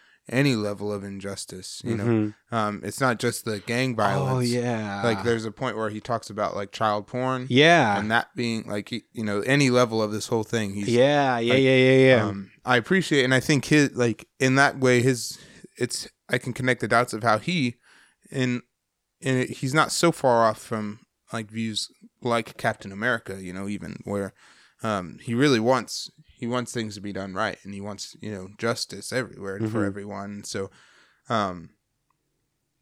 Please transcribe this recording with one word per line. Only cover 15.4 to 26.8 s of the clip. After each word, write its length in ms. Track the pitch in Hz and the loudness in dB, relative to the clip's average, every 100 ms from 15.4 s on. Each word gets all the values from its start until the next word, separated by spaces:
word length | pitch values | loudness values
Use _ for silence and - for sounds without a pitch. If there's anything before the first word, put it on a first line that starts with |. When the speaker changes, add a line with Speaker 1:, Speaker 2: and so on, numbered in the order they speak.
| - - - - | -18 -20 -20 -6
Speaker 1:
it's, 300 | 123 - - _ - | -6 -6 -10 _ -4
I 100 | 127 | -4
can 140 | - | -4
connect 280 | 120 127 123 | -4 -2 -2
the 80 | 113 | 2
dots 240 | 117 123 | 2 2
of 100 | 113 | 0
how 140 | 117 107 | 2 2
he, 380 | - 175 123 - _ _ _ _ _ | 0 -2 -2 -4 _ _ _ _ _
in, 320 | 139 127 123 - _ _ _ _ _ | -2 -2 -2 -8 _ _ _ _ _
in, 280 | 139 127 127 | -2 0 0
he's 260 | - 131 | -4 -2
not 160 | 151 151 | 0 0
so 220 | - 170 | 2 2
far 320 | - 135 117 113 | 2 4 6 4
off 120 | 107 | 2
from, 420 | - 110 104 107 _ _ _ | -4 -6 -6 -10 _ _ _
like, 180 | 117 104 | -10 -8
views 380 | 110 113 104 - _ - _ | -6 -6 -6 -8 _ -20 _
like 340 | 123 117 117 - | -2 -2 -2 -4
Captain 360 | 117 107 101 | -4 -4 -8
America, 500 | 98 117 113 - 95 | -4 -2 -2 -4 -12
you 100 | 95 | -10
know, 140 | 90 98 | -8 -6
even 300 | 101 85 - | -8 -8 -12
where, 280 | - 101 98 - - _ _ _ | -6 -6 -6 -10 -20 _ _ _
um, 360 | 113 104 87 - | -4 -4 -6 -12
he 140 | - | -6
really 260 | 117 147 120 | 0 4 4
wants, 500 | 113 127 - - - _ | 4 2 0 -10 -12 _
he 220 | _ _ 117 | _ _ -6
wants 260 | 123 117 | -4 -4
things 220 | 120 | -6